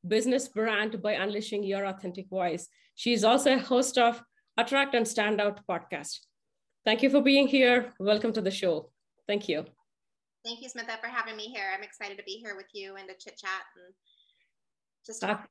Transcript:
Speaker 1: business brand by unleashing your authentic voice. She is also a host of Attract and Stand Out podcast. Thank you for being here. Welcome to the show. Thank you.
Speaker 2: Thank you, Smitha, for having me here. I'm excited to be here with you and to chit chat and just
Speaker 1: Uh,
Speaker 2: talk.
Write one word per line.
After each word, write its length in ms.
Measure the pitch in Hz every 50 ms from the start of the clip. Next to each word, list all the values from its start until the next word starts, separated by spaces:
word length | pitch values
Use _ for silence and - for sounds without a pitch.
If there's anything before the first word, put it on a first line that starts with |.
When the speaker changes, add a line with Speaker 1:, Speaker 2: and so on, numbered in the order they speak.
| -
Speaker 1:
business 420 | 175 214 220 - 254 247 269 262 -
brand 520 | _ 214 220 220 220 202 214 214 220 196
by 100 | 175 208
unleashing 500 | 208 - 190 208 208 208 214 - 220 202
your 220 | 208 190 196 196 196
authentic 440 | 196 190 196 - 185 175 190 190 190
voice. 400 | 185 190 175 175 160 175 - - _ _ _ _ _
She 180 | - - 240
is 100 | 240 208
also 320 | 202 220 247 269 - 285 262
a 40 | 262
host 400 | 262 - 262 247 262 - - 254
of 240 | 240 233 233 - - _ _ _ _ _ _
Attract 380 | - 233 233 269 277 277 277 262
and 120 | 240 226
Stand 340 | 226 - 220 208 208 214 202
Out 200 | 208 208 202 - - -
podcast. 520 | 180 170 - - 180 143 147 - - - _ _ _ _ _ _ _ _ _ _ _ _ _
Thank 180 | 220 220 226
you 80 | 269 269
for 100 | 269 285
being 260 | 262 277 277 277 277
here. 460 | 269 277 269 254 247 247 247 240 - - _
Welcome 320 | 190 202 214 214 220 226
to 80 | 214 220
the 100 | 185 196
show. 400 | 190 - - 180 160 156 - - _ _ _ _ _ _ _ -
Thank 200 | 208 202 202 -
you. 180 | 156 151 151 - _ _ _ _ _ _ _ _ _ _ _ _ _ _ _
Speaker 2:
Thank 180 | 226 233 226
you, 60 | 269 254
Smitha, 300 | - 240 226 233 226 220
for 80 | - 240
having 280 | 247 240 220 226 220
me 80 | 214 214
here. 220 | 233 247 214 196 190 190
I'm 80 | 196 208
excited 320 | 202 - _ 214 202 196
to 80 | 196 -
be 160 | 190 190 226 233
here 120 | 214 202
with 120 | 190 190 _
you 240 | _ 202 190 196 196
and 120 | 196 190 185
to 60 | 190
chit 240 | 190 - 208 - -
chat 240 | - 190 190 185 - - _
and 180 | 185 180 180 196 _ _ _ _ _ _ _ _ _ _ _ _ _ _ _ _ _ _ _ _ _ _
just 160 | - 220 -
Speaker 1:
Uh, 40 | - 190
Speaker 2:
talk. 200 | 208 202 - _